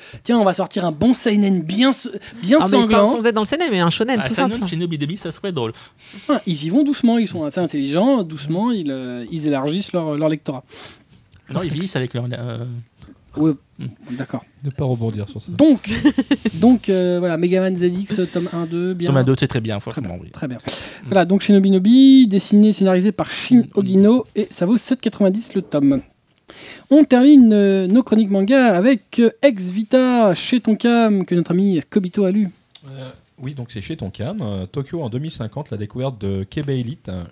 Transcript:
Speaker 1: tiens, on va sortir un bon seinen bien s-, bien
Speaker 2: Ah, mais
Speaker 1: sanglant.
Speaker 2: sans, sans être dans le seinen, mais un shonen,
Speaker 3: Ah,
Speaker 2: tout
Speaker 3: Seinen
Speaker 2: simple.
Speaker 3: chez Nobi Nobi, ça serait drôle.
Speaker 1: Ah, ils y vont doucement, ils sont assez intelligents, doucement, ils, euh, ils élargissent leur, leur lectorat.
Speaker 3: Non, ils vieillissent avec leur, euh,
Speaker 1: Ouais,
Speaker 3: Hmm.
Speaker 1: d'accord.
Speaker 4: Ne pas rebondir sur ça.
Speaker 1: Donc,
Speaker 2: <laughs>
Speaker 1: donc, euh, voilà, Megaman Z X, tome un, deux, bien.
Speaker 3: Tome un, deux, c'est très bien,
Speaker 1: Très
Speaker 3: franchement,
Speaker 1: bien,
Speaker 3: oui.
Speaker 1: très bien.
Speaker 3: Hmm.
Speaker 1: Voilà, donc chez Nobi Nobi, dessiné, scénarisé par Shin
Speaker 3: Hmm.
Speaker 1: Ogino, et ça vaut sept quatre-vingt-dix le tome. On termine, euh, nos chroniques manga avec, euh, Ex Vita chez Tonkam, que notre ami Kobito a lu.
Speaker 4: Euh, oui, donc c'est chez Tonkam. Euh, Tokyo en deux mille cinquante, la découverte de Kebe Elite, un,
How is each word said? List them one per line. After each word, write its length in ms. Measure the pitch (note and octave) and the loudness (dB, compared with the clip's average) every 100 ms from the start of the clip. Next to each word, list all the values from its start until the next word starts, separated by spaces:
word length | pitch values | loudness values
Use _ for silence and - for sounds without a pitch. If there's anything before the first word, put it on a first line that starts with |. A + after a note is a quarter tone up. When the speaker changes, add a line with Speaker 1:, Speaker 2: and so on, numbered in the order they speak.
| - - | -4 -12
Speaker 1:
tiens, 160 | - A#3 | -2 0
on 60 | F#3+ | 0
va 80 | |
sortir 320 | F3+ E3+ G3+ F3 | 0 -4 -4 -4
un 80 | |
bon 200 | D3+ A#3 | 0 0
seinen 480 | B3 B3 G#3 G3 F#3 | 0 0 2 2 0
bien 280 | D#3+ G3 C4+ | -2 0 0
s-, 200 | - A#3 G3+ - A#3 | 0 -6 -12 -16 -8
bien 180 | F#3 D4+ | 0 2
Speaker 2:
Ah, 60 | - | 4
mais 60 | B3+ | 2
Speaker 1:
sanglant. 340 | A3+ A3 G#3 | 2 4 4
Speaker 2:
sans, 60 | B3 | 2
sans 80 | A3+ | 0
être 100 | G#3+ | 0
dans 60 | |
le 40 | G#3 | -2
seinen, 220 | D4+ E4+ | -2 -2
mais 120 | F#3+ | 0
un 80 | E3+ | 0
shonen, 280 | - A3+ A#3+ | 0 -2 -2
Speaker 3:
Ah, 40 | - | -4
Speaker 2:
tout 40 | |
Speaker 3:
Seinen 180 | A3+ C4 | -2 -2
Speaker 2:
simple. 140 | A#3+ F#3 | -4 -6
Speaker 3:
chez 100 | E3 | -4
Nobi 200 | F3 D#3 | -4 -4
Nobi, 200 | C#3+ - | -6 -8
ça 140 | E3+ | -10
serait 180 | - G3+ | -10 -8
drôle. 220 | D#3+ A2+ - - _ - G3+ - | -6 -6 -8 -18 _ -20 -10 -4
Speaker 1:
Ah, 120 | C4+ G3 | -4 -2
ils 160 | D3+ | -6
y 60 | D#3 | -2
vont 140 | A#3+ D4 | 0 0
doucement, 320 | C#4 A#3 A#3 | 0 0 0
ils 100 | G3+ | -2
sont 160 | F3 | -4
assez 160 | D3 F#3+ | -6 -4
intelligents, 640 | E3 D3 C#3 D#3+ A#3+ C4 | -4 -4 -2 0 2 0
doucement, 480 | E3 D#3 C#3+ E3+ A#3+ | -2 -8 -6 -4 -2
ils, 180 | A3 D3 | -4 -6
euh, 360 | C3 B2+ B2 A2+ | -8 -10 -12 -10
ils 160 | D#3+ D3+ | -6 -4
élargissent 440 | C3+ D3 F3+ G3 | -2 -2 -6 -6
leur, 240 | F3+ D#3 D3 | -6 -4 -2
leur 140 | D#3 | -2
lectorat. 340 | D3+ - B2+ - - - - _ _ _ _ - | -2 -6 -12 -14 -20 -20 -20 _ _ _ _ -10
Speaker 3:
Non, 80 | C#3 | -6
ils 80 | F3+ | -4
vieillissent 260 | D3+ F#3+ C3+ | -6 -6 -6
avec 160 | B2 | -6
leur, 120 | A#2+ A#2+ | -6 -8
euh, 340 | A#2 B2 A#2 B2 A#2+ A2+ _ - - _ C#3+ | -8 -10 -10 -10 -12 -16 _ -20 -20 _ -2
Speaker 1:
Ouais, 160 | D#3 C#3 _ - | -2 -2 _ -14
Speaker 3:
Hmm. 100 | B2+ - - | -14 -14 -12
Speaker 1:
d'accord. 340 | B3+ - - - _ | -12 -10 -12 -14 _
Speaker 4:
Ne 60 | C#3 | -10
pas 160 | - C3+ | -6 -4
rebondir 420 | A#2+ A2+ G#2 G2+ | -2 -4 -6 -10
sur 140 | - | -12
ça. 100 | - | -6
Speaker 1:
Donc, 380 | E3+ D#4 B3 G3+ A3+ D4 - | 2 2 2 -2 -2 0 0
Speaker 2:
<laughs> 300 | - C#4+ A3 | -2 -4 -4
Speaker 1:
donc, 340 | D#3+ A3 A#3+ - | 2 4 4 2
euh, 300 | F#3 F3+ F3 | 0 0 0
voilà, 160 | F3 D#3+ | -2 -2
Megaman 400 | F3 F#3 F#3+ F3+ | 0 0 0 0
Z 80 | F3+ F3+ | -2 -2
X, 220 | G3+ G3+ F3+ | -4 -4 -4
tome 160 | F3 F3 | -4 -6
un, 120 | E3+ E3 | -6 -6
deux, 280 | E3+ F3+ | -4 -4
bien. 140 | F3+ C3+ | -4 0
Speaker 3:
Tome 100 | C3+ | 0
un, 60 | B2+ | 2
deux, 100 | C3 | 0
c'est 120 | C3+ | -2
très 100 | B2+ | -4
bien, 180 | A2 G2+ | -6 -8
Speaker 1:
Très 120 | A#2 | -8
Speaker 3:
franchement, 220 | - F#2 | -10 -10
Speaker 1:
bien, 100 | F2 | -12
Speaker 3:
oui. 60 | D#2+ | -16
Speaker 1:
très 160 | - B2+ | -12 -12
bien. 80 | B2 | -10
Speaker 3:
Hmm. 480 | - - - - C3 | -10 -12 -12 -14 -2
Speaker 1:
Voilà, 180 | G3 E3+ | 0 2
donc 160 | G3 | 2
chez 100 | - | 4
Nobi 180 | G3 G3 | 4 4
Nobi, 560 | F#3+ G3+ B3+ C4+ C4+ A#3 | 2 4 6 8 8 6
dessiné, 440 | F#3+ - G#3 G#3+ | 2 2 4 4
scénarisé 400 | G3 F#3+ F3+ G3+ | 4 2 2 0
par 180 | - D#3 | -2 -6
Shin 340 | - - B3 | -8 2 2
Speaker 3:
Hmm. 20 | - - | 4 -2
Speaker 1:
Ogino, 500 | F#3+ F#3+ G3+ B3+ - - | 2 4 6 4 0 -6
et 100 | G#3+ | -6
ça 140 | - F3+ | -2 0
vaut 120 | A#3 | 0
sept 240 | - C4 | -2 -4
quatre-vingt-dix 520 | A3 - G3 G#3 - G3 | -4 0 0 0 -4 -6
le 60 | |
tome. 400 | F3+ D3 C#3 C#3 - _ _ _ _ - - - - | -4 0 2 0 -4 _ _ _ _ -20 -20 -12 2
On 140 | C#4+ | 4
termine, 480 | C#4+ B3 C#4 C#4+ A3+ | 6 6 8 10 8
euh, 360 | G#3 G3 F#3+ F#3 | 6 4 2 2
nos 160 | A#3 | 2
chroniques 260 | B3 A3 G3+ | 2 2 2
manga 420 | G3 G3 C4+ A#3+ F3+ | 0 2 4 4 4
avec, 420 | A3+ C4+ _ - | 2 0 _ 0
euh, 120 | A3+ - | 2 4
Ex 240 | C#4+ G3+ F3+ | 0 2 -6
Vita 680 | F#3+ A3 C4 B3+ A#3+ G#3+ | -6 0 2 2 4 2
chez 280 | E3 - B3 | 2 -2 -2
Tonkam, 640 | A3 G#3 A#3+ A#3 A3 G3+ F3+ | 0 0 2 2 2 0 0
que 100 | F3 | -2
notre 160 | D#3+ | 0
ami 300 | F3 G3+ E3+ - | 0 2 0 -2
Kobito 340 | G#3+ F3+ G#3 | -2 -2 -2
a 80 | F#3+ | 0
lu. 180 | G#3 F#3+ - _ - C#3 | 0 -2 -6 _ -20 -20
Speaker 4:
Euh, 220 | C3+ B2+ A#2+ _ - | -18 -18 -20 _ -16
oui, 120 | C3+ | -14
donc 180 | C#3 A#2 | -12 -12
c'est 80 | G#2 | -12
chez 160 | G2 D#3+ | -12 -10
Tonkam. 400 | F#2+ - A#2+ G#3+ | -10 -8 -8 -8
Euh, 260 | A2 G2 F#2 | -8 -8 -8
Tokyo 380 | C#3+ C3+ E3+ | -8 -8 -8
en 60 | B2+ | -6
deux 100 | B2 | -6
mille 120 | D#3 | -8
cinquante, 400 | - A2 C#3 - | -10 -10 -10 -10
la 60 | G#2+ | -10
découverte 440 | G#2 B2 C3+ A2+ | -8 -8 -8 -6
de 240 | G2+ G2 F#2+ | -6 -6 -6
Kebe 200 | D#3 C#3 | -8 -6
Elite, 400 | C3 A#2 E3+ - | -4 -6 -10 -12
un, 160 | F#2 F2 | -12 -12